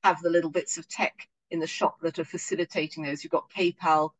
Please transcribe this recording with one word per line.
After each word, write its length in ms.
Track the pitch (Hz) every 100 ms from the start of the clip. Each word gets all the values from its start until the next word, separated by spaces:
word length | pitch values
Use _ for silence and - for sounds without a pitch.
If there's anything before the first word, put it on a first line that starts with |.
have 180 | 196 170
the 80 | 170
little 200 | 170 165
bits 280 | 175 - -
of 100 | -
tech 400 | - 196 - - _ _
in 80 | 165
the 80 | 160
shop 320 | - 180 -
that 160 | 165 -
are 80 | 160
facilitating 800 | 180 - 170 175 180 156 -
those. 200 | 147 147
You've 80 | -
got 200 | - -
PayPal 600 | - 175 - 175 156 156